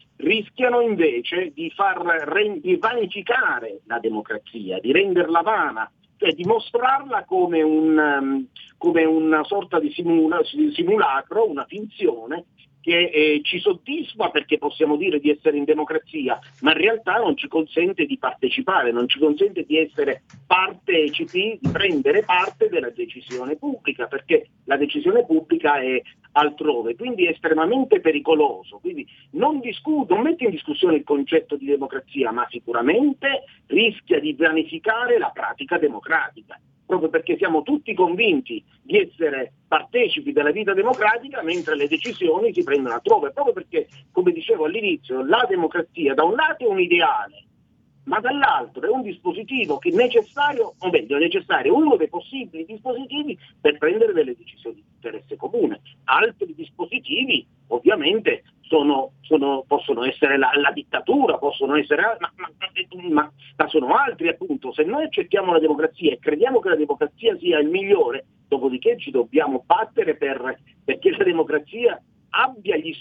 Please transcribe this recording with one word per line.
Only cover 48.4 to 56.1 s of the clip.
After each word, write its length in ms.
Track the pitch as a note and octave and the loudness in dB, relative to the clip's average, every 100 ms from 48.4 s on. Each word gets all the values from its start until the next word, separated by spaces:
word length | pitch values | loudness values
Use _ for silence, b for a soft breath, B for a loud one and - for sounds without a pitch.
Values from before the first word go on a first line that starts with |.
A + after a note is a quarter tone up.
| C4+ - - - F3+ | 0 0 -4 -6 -2
è 40 | |
un 120 | B3+ | -2
dispositivo 800 | G#3 - F3+ F3+ G#3+ C4+ F#3 C#3 | -4 -6 -6 -6 -6 -4 -4 -2
che 100 | F3 | 0
è 60 | F3 | 2
necessario, 800 | B3 A#3 - C#4 D4 C4 G#3 - | 4 2 0 -2 -2 0 -4 -4
o 120 | F3+ | -2
meglio, 260 | D#3+ A2+ C#3+ | -2 0 0
necessario, 580 | E3+ F#3 F3+ D#3 C3+ A#3+ | 0 -2 -2 0 2 4
uno 200 | D#4 A3 | 4 2
dei 120 | A#3 | 0
possibili 560 | F3 - C4+ G3+ D#3+ E3 | -4 -10 -12 -12 -12 -14
dispositivi 720 | G#3+ B3+ B3+ C4+ C#4+ D4 F3+ b _ | -10 -8 -8 -8 -8 -8 -10 b _
per 200 | D3+ D3 | -2 0
prendere 340 | D3+ G#3+ A3+ | -2 2 2
delle 220 | E3+ C3+ A#2+ | 2 -2 -4
decisioni 380 | - - A#2+ G#2+ | -16 -16 -16 -16
di 80 | _ | _
interesse 420 | _ A#2 G#2+ - - | _ -14 -14 -14 -12
comune. 460 | - - C#3+ G#2 B _ | -6 0 0 -2 B _
Altri 500 | - | 0